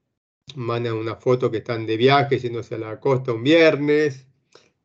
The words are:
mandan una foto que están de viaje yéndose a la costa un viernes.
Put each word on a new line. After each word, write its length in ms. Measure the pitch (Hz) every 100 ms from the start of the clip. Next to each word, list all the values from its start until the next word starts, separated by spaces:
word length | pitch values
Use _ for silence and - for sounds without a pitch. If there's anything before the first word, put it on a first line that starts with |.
| _ _ _ _ -
mandan 400 | 135 117 120 120
una 220 | 110 113 107
foto 340 | 127 127 120
que 80 | 110
están 260 | - 113
de 140 | 110 110
viaje 400 | 131 139 135 127
yéndose 380 | 120 117 107 110
a 20 |
la 220 | 110 107
costa 340 | 139 131 127
un 80 | 113
viernes. 840 | 131 165 160 143 147 147 151 131 _ _ _ _ _ _